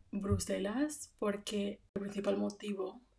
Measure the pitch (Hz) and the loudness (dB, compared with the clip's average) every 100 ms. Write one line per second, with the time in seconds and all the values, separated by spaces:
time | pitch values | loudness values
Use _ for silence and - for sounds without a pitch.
0 | - 202 196 - - 190 196 233 302 - | -6 -2 2 2 2 0 2 2 0 0
1 | - - 208 208 - 208 202 - - 202 | -10 -2 0 0 -2 0 0 -4 -6 -6
2 | 196 202 202 202 208 - 208 190 190 - | -4 -2 2 2 2 -2 -4 -2 -4 -6
3 | - | -18